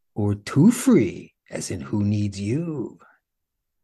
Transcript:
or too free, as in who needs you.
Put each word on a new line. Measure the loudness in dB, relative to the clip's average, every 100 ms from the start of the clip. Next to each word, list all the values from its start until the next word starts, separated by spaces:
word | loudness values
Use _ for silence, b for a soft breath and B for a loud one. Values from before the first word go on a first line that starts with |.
| _ -4
or | -2 -2
too | -2 4 4
free, | 4 4 4 4 -4 -16 _ _
as | -12 -8
in | -8
who | -6 -2 0
needs | 0 -2 -4
you. | -4 -4 -4 -6 -8 -12 _ _ _ _ _ _ _ _